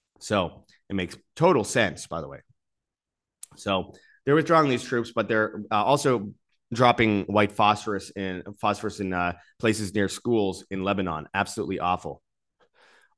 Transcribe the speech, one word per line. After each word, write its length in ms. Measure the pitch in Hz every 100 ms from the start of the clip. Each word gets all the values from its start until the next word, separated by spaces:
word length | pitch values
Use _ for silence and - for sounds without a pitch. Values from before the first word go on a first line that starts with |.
| _ _
So 440 | - 104 85 - _ _ -
it 60 |
makes 220 | 98 87 - _
total 300 | - 165 147
sense, 420 | 101 127 101 73 -
by 140 | 82
the 80 | 71
way. 100 | 69 _ _ _ _ _ _ _ _ _ _ - -
So 360 | 104 95 90 - _ _
they're 120 | - 147
withdrawing 340 | 147 165 147
these 140 | 123
troops, 280 | - 123 113
but 160 | - 104
they're, 340 | 113 107 104 104
uh, 120 | 107
also 480 | 110 139 143 120 101 - _ _ -
dropping 520 | 113 123 120 110 104
white 280 | 90 101 104
phosphorus 580 | - 104 104 - 98 -
in, 320 | 98 95 92 - 101
phosphorus 400 | 110 101 107 -
in, 120 | 95
uh, 200 | 90 87 87 _ -
places 360 | 117 107 101
near 140 | 104 95
schools 560 | - 120 117 98 92 -
in 140 | 95
Lebanon. 420 | 95 98 92 78 76
Absolutely 460 | 95 101 - 78 98
awful. 420 | 87 90 80 67 _ _ _ _ _ _ _ _ _